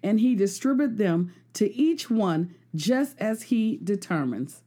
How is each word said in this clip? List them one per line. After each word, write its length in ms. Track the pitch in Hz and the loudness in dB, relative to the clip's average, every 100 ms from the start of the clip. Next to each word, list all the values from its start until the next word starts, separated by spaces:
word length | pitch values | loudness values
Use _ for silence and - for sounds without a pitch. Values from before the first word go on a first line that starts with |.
and 180 | 190 214 | 2 2
he 140 | 240 | 2
distributes 640 | 226 196 - 262 262 285 220 | 2 0 0 0 2 0 0
them 340 | 202 170 175 - _ | 2 2 0 -6 _
to 200 | - 208 | -2 -2
each 360 | 240 311 320 - | 2 0 0 -2
one 440 | 220 196 160 175 - _ | 0 2 0 -2 -8 _
just 440 | 165 156 254 277 - | -6 0 0 0 -2
as 260 | 220 220 | -4 -4
he 360 | - 233 220 214 | -2 0 0 -2
determines. 800 | 175 202 - 170 131 110 135 - | -4 -4 -2 -2 -2 -4 -8 -10